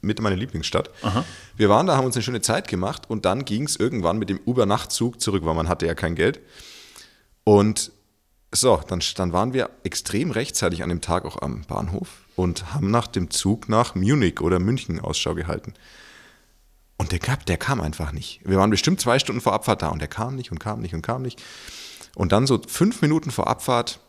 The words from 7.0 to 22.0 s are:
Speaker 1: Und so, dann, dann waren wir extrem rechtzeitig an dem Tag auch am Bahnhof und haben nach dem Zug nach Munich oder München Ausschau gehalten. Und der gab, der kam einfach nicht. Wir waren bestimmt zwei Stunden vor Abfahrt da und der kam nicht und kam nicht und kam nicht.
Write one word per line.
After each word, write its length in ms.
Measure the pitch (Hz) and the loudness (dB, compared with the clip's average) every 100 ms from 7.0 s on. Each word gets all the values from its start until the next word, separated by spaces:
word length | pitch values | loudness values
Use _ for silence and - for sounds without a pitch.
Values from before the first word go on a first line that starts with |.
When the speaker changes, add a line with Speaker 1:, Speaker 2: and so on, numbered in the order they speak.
| - _ _ _ | -20 _ _ _
Speaker 1:
Und 480 | - 104 104 107 - _ _ _ _ _ _ | 6 6 6 2 -4 _ _ _ _ _ _
so, 260 | - 127 95 76 | 0 4 4 2
dann, 140 | 92 - - | -4 -4 -2
dann 160 | 92 | -2
waren 220 | 87 113 | 0 0
wir 160 | 127 120 - | 0 -4 -6
extrem 460 | - - - 101 165 | -8 -6 -4 -2 -2
rechtzeitig 520 | 110 127 - 92 85 | -2 -4 -2 -2 -2
an 80 | 85 | -2
dem 100 | 87 | -4
Tag 240 | - 85 | 0 -2
auch 160 | - - | -2 -8
am 220 | 71 62 | -6 -8
Bahnhof 460 | - - - 85 180 - _ - | -6 -6 -4 -6 -8 -14 _ -2
und 380 | 90 85 87 | -2 -2 -6
haben 160 | 147 98 | -2 2
nach 160 | 117 117 | 0 0
dem 240 | - 90 | -4 -2
Zug 380 | - 95 110 - | -2 0 0 0
nach 260 | 110 120 | 2 2
Munich 460 | - 98 147 98 - | 0 2 4 2 2
oder 160 | 82 90 | 0 2
München 420 | 92 135 - 82 | 2 0 -2 -6
Ausschau 340 | - 76 - | -4 -2 -2
gehalten. 380 | 82 82 - - - - - - - - _ _ _ _ _ _ _ | -4 -4 -6 -8 -18 -20 -20 -20 -20 -20 _ _ _ _ _ _ _
Und 140 | 78 | -4
der 60 | 92 | -2
gab, 280 | - 131 - | 0 -2 0
der 100 | 87 | -2
kam 240 | - 131 | 0 -2
einfach 320 | 78 78 78 | -2 -2 -4
nicht. 280 | 71 - - | -4 -10 -12
Wir 140 | - 95 | 0 4
waren 120 | 98 | 6
bestimmt 300 | 104 - 190 | 4 2 0
zwei 180 | 123 123 | 2 2
Stunden 220 | - 120 | 2 0
vor 140 | - | 2
Abfahrt 280 | 104 - 104 | 0 2 0
da 60 | 78 | 0
und 120 | 80 | -4
der 80 | 85 | -6
kam 280 | - 113 135 | -6 -6 -6
nicht 160 | 127 | -8
und 60 | 80 | -8
kam 220 | - 107 | -6 -6
nicht 140 | 95 | -6
und 80 | 82 | -8
kam 200 | - 123 | -6 -4
nicht. 200 | 127 - - - - - - - | -6 -10 -18 -18 -16 -16 -18 -18